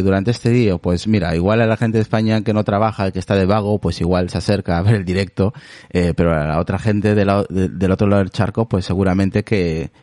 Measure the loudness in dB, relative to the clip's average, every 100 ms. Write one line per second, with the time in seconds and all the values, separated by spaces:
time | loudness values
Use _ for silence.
0 | 2 2 0 -2 0 2 2 0 0 -2
1 | 0 0 0 0 2 2 2 0 0 0
2 | 0 0 0 0 0 -2 0 0 0 -2
3 | -4 -4 -2 0 2 0 0 -2 -2 -2
4 | 0 0 -2 -2 -2 -2 0 0 2 0
5 | 0 -2 -2 -2 -2 -2 -14 -20 -6 0
6 | 0 2 0 0 0 -2 -2 -2 -2 0
7 | 2 2 2 0 0 -2 -2 0 0 2
8 | 2 2 0 -2 -2 -2 -2 -2 -2 -2
9 | 0 0 0 -2 -2 -2 0 -4 -8 -8